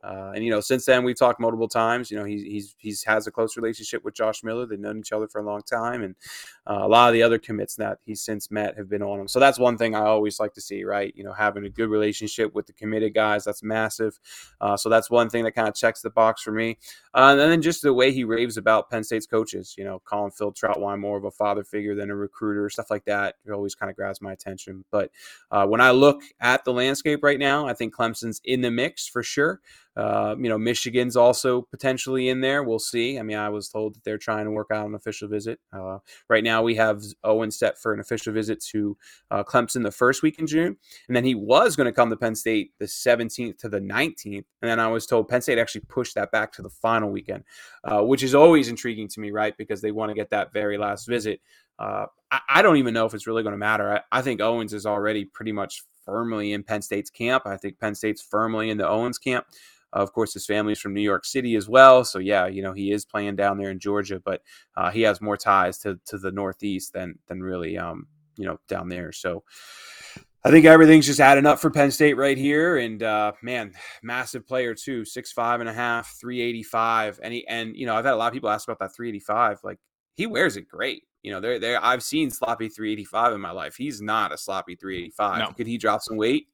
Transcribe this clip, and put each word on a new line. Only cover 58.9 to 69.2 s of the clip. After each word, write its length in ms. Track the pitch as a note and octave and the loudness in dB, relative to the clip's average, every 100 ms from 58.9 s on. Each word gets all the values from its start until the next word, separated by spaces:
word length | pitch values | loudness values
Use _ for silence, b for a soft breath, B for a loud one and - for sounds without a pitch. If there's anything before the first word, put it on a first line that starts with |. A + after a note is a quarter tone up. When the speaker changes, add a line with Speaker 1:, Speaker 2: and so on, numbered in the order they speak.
| G#2+ A#2+ B2 | -2 -2 -6
Speaker 1:
camp. 280 | - B2+ - b b b b | -4 -4 -6 b b b b
Of 200 | - G2 | -4 -4
course, 200 | - G#2+ | -2 -4
his 140 | G2+ - | -4 -4
family's 340 | G#2 G#2+ G#2 | -2 -2 -4
from 140 | G2+ | -6
New 80 | G2 | -4
York 220 | G#2 G2 - | -2 -2 -2
City 280 | C3+ B2 | -4 0
as 140 | A2 G2+ | -2 2
well. 360 | B2+ C3+ B2+ | 8 10 10
So, 140 | A#2+ F#2+ | 6 -4
yeah, 280 | F#2+ G2+ F#2 | 0 0 0
you 160 | F#2+ | -4
know, 100 | F#2+ | -8
he 200 | F#2+ G2 | -6 -2
is 120 | G#2 | -2
playing 320 | - G#2+ G2+ G2 | -4 -6 -6 -2
down 220 | G2+ G2 | -2 0
there 120 | G2 | -6
in 80 | F#2+ | -6
Georgia, 420 | G2+ G#2 G2 F#2+ | -4 -4 -4 -8
but, 160 | F#2 F#2 - b b | -6 -8 -10 b b
uh, 160 | - F2+ | -4 -4
he 120 | G#2 | 2
has 180 | A2 G2+ | 2 2
more 160 | G#2 G2+ | -2 -2
ties 400 | - G2 F2+ F#2 | 4 4 4 0
to, 200 | G#2 F#2 - | -6 -8 -10
to 100 | G#2 | -8
the 160 | F#2+ | -6
Northeast 640 | F#2+ G2 F#2+ G2+ F#2+ - | -4 -6 -6 -6 -6 -6
than, 240 | F#2+ F#2 - _ | -10 -10 -14 _
than 160 | F#2 | -10
really, 340 | F#2 F#2 E2 F2+ | -8 -6 -6 -6
um, 300 | E2+ E2+ D#2+ _ _ - | -8 -10 -16 _ _ -12
you 80 | F#2+ | -10
know, 120 | E2+ _ | -10 _
down 200 | F#2 F2+ | -8 -6
there. 240 | F2 E2 | -8 -10
So 320 | - | -8